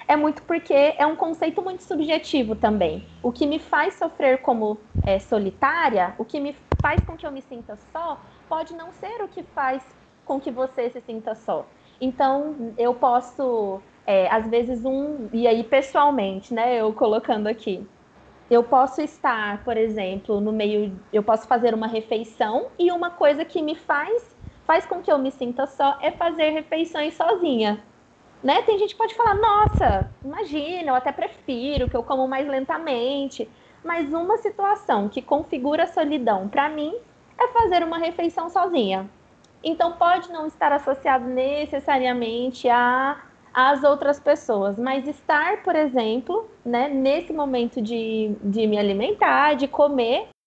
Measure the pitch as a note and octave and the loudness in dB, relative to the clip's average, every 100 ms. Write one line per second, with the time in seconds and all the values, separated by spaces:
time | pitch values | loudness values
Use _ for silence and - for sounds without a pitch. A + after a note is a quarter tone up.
0 | - D4 D4+ D4+ - E4 - C#4+ D4 D#4 | 0 2 2 -2 -4 -4 2 4 4 4
1 | D4+ D#4+ E4 D#4+ D#4+ F4 F#4 F#4 - D#4+ | 0 0 -2 -2 -2 -2 -6 -8 -6 -4
2 | D4+ D#4 - C#4+ A3 G#3+ G#3+ G#3 E3+ F3 | 0 -2 0 -2 0 0 0 2 0 -2
3 | - - B3 A#3+ D4 D4+ - D4+ F4 - | -12 -8 -6 -2 -2 -2 -2 0 0 -2
4 | E4 - C#4 C4 C4+ A#3 G#3+ G#3+ - - | -6 0 2 2 2 0 0 -4 -6 -2
5 | G3+ G3 - A3 G3 - C#4 E4 D4+ G#3 | 0 0 0 0 0 0 0 2 2 2
6 | F3+ - A3+ D4+ C#4+ C#4 - - D4 D#4 | 0 -4 -8 -6 -6 -8 -4 0 0 0
7 | - E4 D#4 C4+ - A#3+ A3 G#3 - D#4+ | -2 -4 -12 -12 -14 -18 -16 -18 -12 -8
8 | E4 C#4+ - - - D#4+ D#4+ E4 E4+ - | -8 -8 -14 -16 -6 -6 -6 -12 -16 -14
9 | G4 A#4 F#4+ F#4 F4 D#4 C4 C4 - - | -10 -8 -10 -12 -10 -4 -2 -2 -8 -20
10 | _ _ - C4+ C4+ A#3+ C4 C4 A#3+ B3 | _ _ -6 -4 -4 -4 -4 -2 -6 -6
11 | - A3 A3 A3+ - D#3+ - _ _ - | -12 -10 -8 -8 -4 -4 -6 _ _ -6
12 | C4 B3+ C4+ C#4 D4+ C#4+ A#3 G#3+ A#3+ A#3+ | -4 0 2 2 -2 -8 -8 -2 0 2
13 | C4 A#3+ B3 - C4 A#3 G3+ G3 - _ | 2 2 -2 -6 -2 -2 -2 -6 -12 _
14 | - G3 F#3 A3 A3 A#3 A#3+ A#3+ C4 C4+ | 2 2 4 2 2 0 0 -4 -2 -2
15 | D4 D4 G#3+ A3+ A#3+ A3+ A3+ C4+ - D#4+ | -4 -6 -6 2 2 2 2 2 2 2
16 | D4 C4 G3 F#3+ - A3+ A#3+ A#3+ A3 A3 | 4 2 -2 -4 -6 -2 0 2 0 2
17 | A3+ A3 - G#3+ G#3 A3 A3 F3+ G3+ _ | 2 2 0 -2 -2 -4 -6 -8 -10 _
18 | _ - - - - A#3 A#3+ C4 C4 D#4+ | _ -20 -20 -10 2 4 6 4 4 0
19 | D4+ - C#4+ A3+ G#3 G3+ B3 A3 A3+ G#3+ | -6 -4 -2 -2 -2 -4 -2 0 0 -2
20 | F#3 G3 G#3+ G3+ G#3+ G#3+ G#3 G#3 G#3 F#3 | -4 -6 -2 -2 0 0 0 0 -2 -6
21 | - G#3+ G#3 A3 - A#3+ A#3+ A3 A3 A3+ | -2 0 2 2 2 2 2 0 -2 -4
22 | A3 A3 A3+ - G#3+ B3+ B4+ - F4 F4 | -4 -4 -4 -4 -2 -2 -4 0 2 2
23 | F4 F4 D4+ D4 E4 F4 D4+ D4+ - D4 | -4 2 4 4 -2 -4 -4 -6 -2 -2
24 | E4+ A#4 - - - - - E4 - F4 | 0 -4 -4 -20 -20 -8 2 2 2 -4
25 | F4 D4 C4 - B3 B3 C#4 - C#4 C#4 | 0 2 0 -4 -6 -4 -4 0 0 2
26 | D4+ - E4+ E4 D#4 D#4 D4+ D#4+ E4 D#4 | -2 0 -2 0 0 0 -4 -4 -2 -2
27 | D#4 - E4 F#4+ E4+ A#3 G#3+ G#3 - _ | -4 0 0 2 2 2 0 -2 -8 _
28 | _ _ _ - C4 F4 A4+ G4+ G#4 - | _ _ _ -6 0 2 4 2 0 -2
29 | A4+ A4+ A#4 G4 A4 G#4 G#4+ - B3+ G3 | -2 2 2 4 4 4 4 4 2 2
30 | - - C4+ E4+ F4 D4+ D4 F4+ D#4 B3+ | -2 -8 -10 -8 -4 -4 -4 -4 0 0
31 | C#4+ - G4 - - A#3 C4+ C#4+ B3 A#3+ | 0 -4 -8 -8 -8 -6 -2 -2 -2 -2
32 | A#3+ C4 C4 C4+ C#4+ C4+ C4+ D#4+ D#4+ A#3+ | -2 -2 0 -2 -2 -2 -2 -4 -2 -2
33 | B3 C#4 C#4 - A3 - _ - E4 E4+ | -2 -2 -4 -6 -10 -12 _ -14 -6 -4
34 | C#4+ E4 F4+ A4 G#4+ - G4 G#4 - A3 | -2 -2 0 0 -2 -2 -2 0 0 0
35 | G#3 B3+ - D4 - C#4+ C4+ D#4 F4 F4 | 0 -4 -2 -2 -2 -4 -2 0 0 0
36 | D4+ D4+ A3+ G3 G3+ C#4 D4 D4+ D4+ A#4 | 0 0 0 0 0 -2 -2 -2 -6 -8
37 | - _ _ - B4 A#4 G#4+ F4 E4 E4 | -12 _ _ -2 0 2 4 2 0 -2
38 | E4 F4 E4+ F4 E4+ F#4 F4+ E4 G3 F#3+ | -4 -2 -2 -2 -2 0 0 2 0 -2
39 | G3 - _ _ _ _ D#4 E4 E4+ E4+ | -6 -16 _ _ _ _ -4 0 0 2
40 | F4 F4+ F4 E4 D#4 - D4 C#4+ C#4 C4+ | 2 2 -2 -8 -8 0 0 2 0 -2
41 | D#4 B3+ B3 B3+ C4+ D4 D4 C#4+ D4+ C4+ | 2 0 0 -2 -2 -2 -4 -4 0 0
42 | B3+ B3 A3+ A#3 B3+ B3+ B3 A#3+ B3 B3+ | 0 -2 -4 -4 -6 -2 2 4 4 2
43 | C4+ C#4+ - _ _ - C4+ C#4 C#4+ C#4+ | 0 -4 -12 _ _ 2 4 6 4 4
44 | C#4+ C#4+ D4 D4 - G#3 G3 G3+ B3+ C4+ | 2 0 2 0 2 0 0 -2 -2 -4
45 | C#4 D4 - D4+ E4 G#4 F#4+ D#4+ D4+ B3 | -4 -6 0 2 2 -2 0 2 2 2
46 | A3 A#3+ B3 G4+ A4 - A#3+ A#3+ C#4+ C4+ | 0 -2 -2 -4 -6 -10 -4 0 0 0
47 | C4+ D#4 E4+ D4+ C#4 B3+ A#3 B3+ G#3+ A#3 | 2 0 -2 -4 -2 0 -2 -2 -4 -2
48 | A3+ A3 G#3+ G#3 G3+ G#3+ G#3+ G#3 G3+ G3 | -2 -2 -2 -2 -2 0 2 2 2 0
49 | D4 G#4 F4+ C4 D4 C#4 C#4 - D4 C4+ | 0 2 2 4 4 2 0 2 2 2
50 | A3+ D4+ A4 _ | 0 0 -4 _